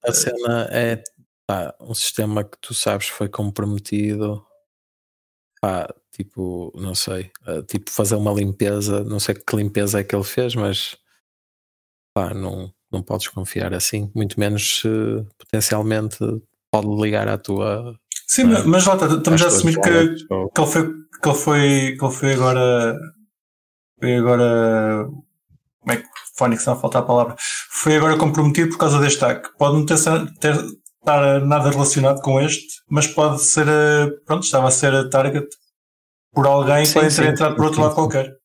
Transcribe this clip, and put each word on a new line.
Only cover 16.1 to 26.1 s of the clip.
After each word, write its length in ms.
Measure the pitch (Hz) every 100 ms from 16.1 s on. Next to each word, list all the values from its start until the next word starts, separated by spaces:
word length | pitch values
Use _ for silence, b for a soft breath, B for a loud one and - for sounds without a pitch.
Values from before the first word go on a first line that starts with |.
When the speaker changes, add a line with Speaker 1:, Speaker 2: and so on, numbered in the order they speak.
| - 110 113 _ _ _
Speaker 1:
pode 160 | 107 104 104
ligar 280 | 107 104 104
à 100 | 104
tua, 560 | - 98 104 104 120 113 _ - -
Speaker 2:
Sim, 180 | -
Speaker 1:
não 60 | 240
é? 40 |
Speaker 2:
mas, 120 | 220 160
mas 200 | 180 185
lá 80 |
está, 120 | 190 160 160
estamos 260 | 170 160
Speaker 1:
Às 40 | 175
Speaker 2:
a 20 |
Speaker 1:
tuas 60 | 180
Speaker 2:
assumir 220 | 165 160
que, 100 | 180
Speaker 1:
wallets 360 | 170 165 160 -
ou 200 | 98 95
Speaker 2:
que 100 | -
ele 100 | 151
foi, 220 | 165 160 - - -
que 60 | 151
ele 100 | 143
foi, 580 | - 147 143 139 131 131
que 80 |
ele 100 | 135
foi 200 | 123 135
agora, 640 | 131 127 127 123 123 113 113 - _ _ _ _ _ _ _ _ _
foi 160 | 123 123
agora, 920 | 120 120 120 117 113 110 110 107 107 - _ _ _ _ _ _
como 120 | -
é 40 | 117
que, 120 | -